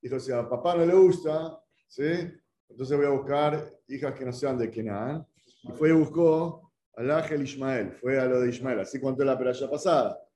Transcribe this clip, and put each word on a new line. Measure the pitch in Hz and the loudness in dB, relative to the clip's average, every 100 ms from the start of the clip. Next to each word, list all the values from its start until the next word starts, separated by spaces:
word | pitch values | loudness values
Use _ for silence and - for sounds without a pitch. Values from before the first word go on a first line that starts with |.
dijo, | 123 127 | -6 -8
"Si | 123 | -4
a | 120 117 | -4 -4
papá | - 175 175 | -4 0 2
no | 170 | 4
le | |
gusta, | 185 185 170 151 156 165 - _ _ _ | 8 8 6 -2 -4 -6 -12 _ _ _
¿sí? | - 147 175 175 - _ _ _ | -6 -2 -2 -6 -12 _ _ _
Entonces | 120 131 147 | -12 -2 0
voy | 143 | 2
a | |
buscar | 135 143 143 147 151 - - _ | 0 0 0 0 -2 -8 -16 _
hijas | 131 143 | -8 -8
que | 135 | -6
no | 127 | -8
sean | 123 143 131 | -4 -4 -2
de | 113 | -4
Kenan". | 113 110 101 120 156 - _ _ _ | -4 -6 -6 -6 -8 -12 _ _ _
Y | - | -18
fue | - 156 | 0 4
y | |
buscó | 160 151 151 170 160 170 170 _ _ _ | 4 4 4 4 4 0 -6 _ _ _
a | - | -6
Rachel | 123 151 156 151 | 0 0 0 -4
Ismael, | 135 139 135 131 95 | -4 -6 -4 -2 -4
fue | - 123 135 | -6 -2 0
a | 127 | 2
lo | 127 | 2
de | 123 | 2
Ismael, | 123 127 117 | -2 -4 -4
así | 98 135 | -4 -4
contó | 135 131 | -4 0
la | 139 127 | 0 2
peralla | 127 127 135 | 0 -2 -4
pasada | 147 180 156 113 - - | -2 2 4 2 -4 -16